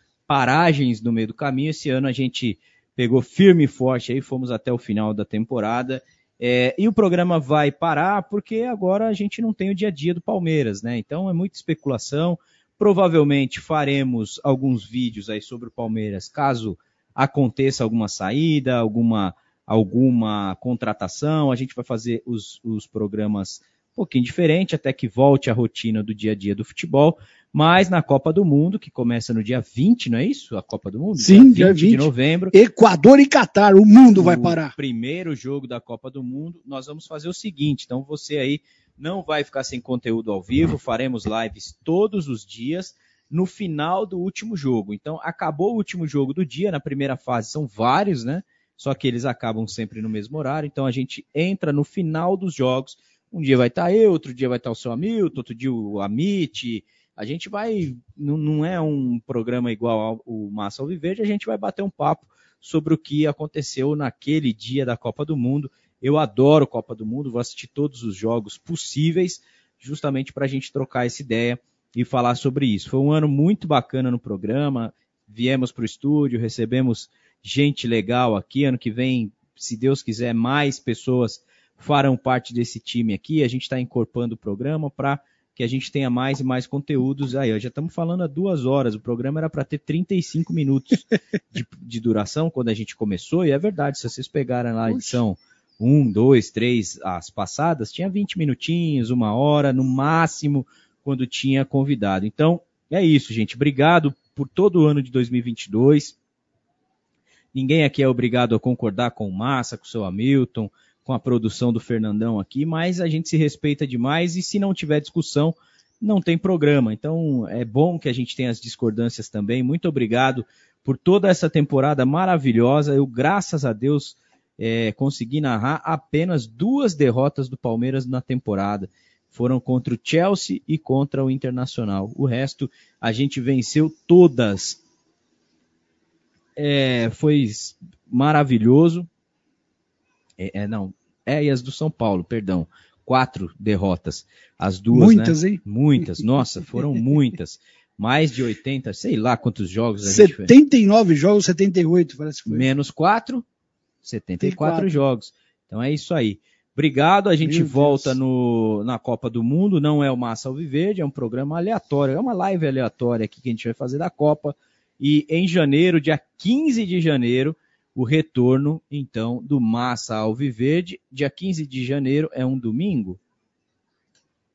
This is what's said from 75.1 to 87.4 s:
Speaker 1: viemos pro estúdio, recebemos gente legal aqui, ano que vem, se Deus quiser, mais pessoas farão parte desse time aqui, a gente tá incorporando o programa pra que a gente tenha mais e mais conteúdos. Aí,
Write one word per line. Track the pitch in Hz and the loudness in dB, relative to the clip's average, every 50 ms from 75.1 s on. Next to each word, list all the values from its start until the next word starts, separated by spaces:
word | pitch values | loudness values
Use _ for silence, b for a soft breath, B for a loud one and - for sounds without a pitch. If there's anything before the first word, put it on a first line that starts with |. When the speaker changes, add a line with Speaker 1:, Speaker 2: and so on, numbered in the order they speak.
| _ _ _ | _ _ _
Speaker 1:
viemos | _ 104 113 120 127 135 131 127 120 | _ -8 -4 -2 0 0 0 -2 -4
pro | - - 117 | -4 -6 -8
estúdio, | 110 - - - 139 151 151 147 135 120 | -8 -6 -6 -2 0 0 0 0 0 -2
recebemos | 110 113 110 - - 113 110 123 131 131 127 113 - - - _ _ _ _ _ _ _ | -4 -4 -6 -4 -6 -4 -2 -2 0 0 0 -2 -4 -6 -14 _ _ _ _ _ _ _
gente | - - 135 143 147 143 - - | -6 -2 0 0 0 0 -2 -4
legal | 120 117 113 98 98 120 123 127 120 107 | -2 -2 -2 -2 0 0 0 0 0 0
aqui, | 98 - - - 135 143 | -2 -4 -4 -4 -2 0
ano | 135 127 | 0 -2
que | 120 - 117 | -2 -4 -6
vem, | 107 120 127 131 127 123 113 101 - _ _ _ _ | -4 -4 -2 -2 -2 -2 -4 -6 -10 _ _ _ _
se | _ - - 123 | _ -12 -12 -8
Deus | 110 123 135 139 139 | -2 0 0 0 0
quiser, | - - 110 107 120 120 117 | -4 -8 -6 -6 -4 -4 -2
mais | 113 113 123 135 147 147 139 135 - | -2 -2 0 0 0 -2 -2 -4 -4
pessoas | - - 113 - - - 127 127 120 110 - - _ _ _ _ _ _ _ | -6 -6 -6 -4 -4 -2 0 0 0 -2 -4 -10 _ _ _ _ _ _ _
farão | _ - - 147 143 139 139 131 | _ -4 -2 0 2 2 2 0
parte | 123 - 139 127 123 - - 120 | 0 -2 -2 -2 -2 -4 -6 -6
desse | 120 120 - - 110 | -4 -4 -4 -8 -12
time | - - - 120 117 110 101 | -14 -6 -4 -2 -2 -2 -4
aqui, | 95 - - 156 156 143 | -4 -6 -4 -2 0 0
a | 120 | 0
gente | 120 127 - | -2 -6 -6
tá | - 135 | -6 -6
incorporando | 127 123 117 - 123 113 - - 123 120 117 110 | -6 -6 -4 -4 -4 -4 -2 -4 -6 -6 -6 -8
o | |
programa | - - 110 101 98 123 139 156 160 156 139 | -8 -8 -8 -8 -6 -6 -6 -6 -6 -6 -8
pra | - - 135 139 139 143 - _ _ _ _ _ _ | -8 -6 -4 -4 -4 -4 -8 _ _ _ _ _ _
que | - | -6
a | 127 | -6
gente | 113 127 131 131 - | -4 -4 -6 -6 -6
tenha | - 143 135 127 | -4 -4 -2 -2
mais | 123 123 131 135 135 131 | -2 -2 -2 -2 -4 -4
e | 131 | -4
mais | 131 127 127 123 | -4 -4 -4 -6
conteúdos. | - - 139 139 - 151 131 127 135 139 139 143 127 120 | -6 -8 -8 -6 -4 -2 -2 -2 -2 -2 -4 -6 -6 -4
Aí, | 135 | -2